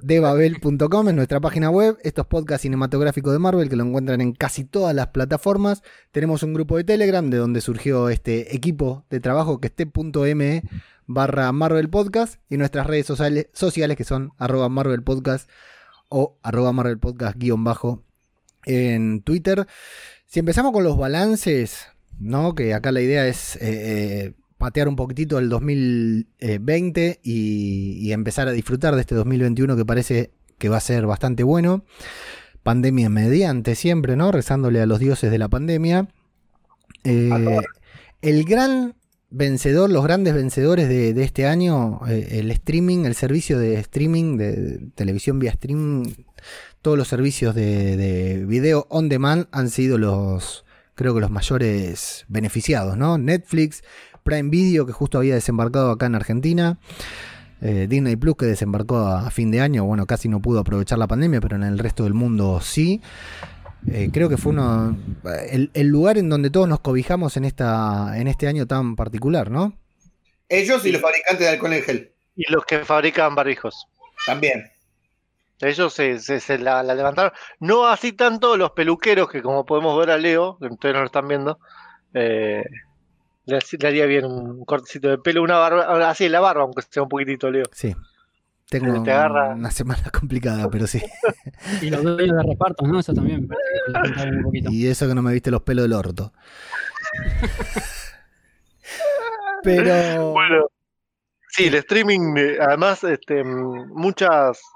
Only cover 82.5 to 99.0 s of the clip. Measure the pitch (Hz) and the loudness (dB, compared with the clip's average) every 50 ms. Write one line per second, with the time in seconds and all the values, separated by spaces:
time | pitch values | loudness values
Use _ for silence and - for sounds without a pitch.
82.5 | 104 104 - - 131 - - _ _ _ _ _ _ _ _ _ _ _ - 127 | -4 -4 -6 -10 -12 -18 -20 _ _ _ _ _ _ _ _ _ _ _ -6 -4
83.5 | 135 135 - - - 156 143 147 143 151 147 143 143 143 131 131 127 123 120 120 | -4 -4 -4 -6 -8 -4 -2 0 2 2 2 2 2 0 0 -2 -6 -8 -10 -12
84.5 | 123 127 123 - 147 135 123 - - 147 131 139 139 131 - 170 165 170 165 170 | -12 -12 -6 -4 -4 -4 -4 -8 -8 -4 -2 0 0 0 0 0 0 2 2 2
85.5 | 175 170 165 165 165 175 170 - 175 165 165 165 156 - 196 170 160 175 190 190 | 4 4 4 4 2 2 2 2 2 2 2 2 2 2 0 2 4 4 4 4
86.5 | 170 147 139 131 123 127 - _ - 147 139 131 143 139 139 135 135 127 - 131 | 4 2 0 -2 -4 -8 -10 _ -4 -4 -2 -2 -2 -4 -4 -4 -4 -2 -2 0
87.5 | 131 135 127 - - - - 110 95 - - - _ _ _ _ _ _ _ _ | 0 0 -2 -2 -6 -6 -6 -6 -6 -6 -12 -18 _ _ _ _ _ _ _ _
88.5 | _ _ _ - 135 131 127 127 120 113 113 135 135 143 151 156 147 143 139 135 | _ _ _ -6 -4 -2 -2 0 -2 0 0 2 2 2 2 2 2 2 0 0
89.5 | 131 117 117 110 - - 127 127 127 - - - - - 147 139 127 123 120 120 | -2 -4 -6 -6 -4 -4 -4 -4 -4 -4 -4 -4 -2 -2 -2 -2 -2 -2 -2 -2
90.5 | 110 107 104 95 98 104 110 101 - 117 - - - - - 220 - - - 139 | -2 0 -2 -2 -2 -2 -2 -2 -2 -4 -6 -8 -6 -2 -2 -2 -2 -4 -10 -18
91.5 | - - - 190 202 196 165 151 151 143 147 170 175 170 185 180 165 165 156 - | -16 -14 -10 -8 -6 -4 -4 -2 -2 0 0 0 0 2 2 2 2 2 2 0
92.5 | 147 - 180 185 175 - 143 143 170 185 175 - 156 - - - 320 294 269 - | 0 0 0 -2 0 0 0 2 2 2 0 0 0 0 0 0 0 -2 -4 -2
93.5 | - 480 554 523 539 554 523 508 - 349 359 - - - - 135 135 - - - | -2 -2 0 0 -2 -2 -2 -2 -2 0 0 0 -2 -4 -4 -2 -2 -2 -2 -2
94.5 | 131 - - - 110 113 120 127 131 - 143 131 127 127 123 123 123 123 - 131 | -4 -4 -4 -2 -2 0 0 0 0 0 0 0 0 0 0 0 0 0 0 0
95.5 | 123 110 - - 131 123 120 120 110 104 90 92 87 98 101 104 _ _ - - | -2 -2 0 0 0 2 2 2 0 0 -2 -4 -6 -8 -8 -10 _ _ -20 -20
96.5 | - - - - - - - - - - 640 622 622 622 - - - - - - | -20 -20 -16 -12 -10 -10 -10 -10 -10 -10 -10 -8 -8 -6 -4 -2 -2 0 0 -2
97.5 | - - - - - 427 - - - - - - - - _ _ _ _ _ _ | -2 -4 -6 -6 -6 -8 -8 -8 -10 -14 -16 -18 -20 -20 _ _ _ _ _ _
98.5 | _ _ _ _ _ _ - - - - | _ _ _ _ _ _ -18 -14 -8 -4